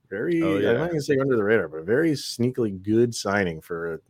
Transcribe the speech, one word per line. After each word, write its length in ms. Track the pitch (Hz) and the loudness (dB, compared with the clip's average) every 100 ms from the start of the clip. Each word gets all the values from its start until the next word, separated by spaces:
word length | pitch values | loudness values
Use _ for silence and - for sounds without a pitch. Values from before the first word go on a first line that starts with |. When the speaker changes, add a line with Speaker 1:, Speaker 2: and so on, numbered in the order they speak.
| - | -10
Speaker 1:
Very, 340 | 98 156 165 | -6 -2 0
Speaker 2:
Oh, 140 | 127 98 | 0 2
Speaker 1:
I'm 60 | |
Speaker 2:
yeah. 100 | 117 | 2
Speaker 1:
not 160 | 120 170 | 0 0
gonna 140 | 160 | -4
say 160 | 139 135 | 0 0
under 180 | 139 120 | 2 2
the 80 | |
radar, 240 | 101 113 80 | 4 2 2
but 120 | 78 | -6
a 40 | |
very 280 | 82 127 165 | 0 2 2
sneakily 680 | 135 - - 123 123 110 95 | 0 -6 -2 -2 0 -4 -4
good 320 | 98 113 120 | 0 2 2
signing 460 | 113 101 101 90 80 | 0 0 2 0 -2
for 400 | - 85 85 80 _ | -10 -8 -6 -8 _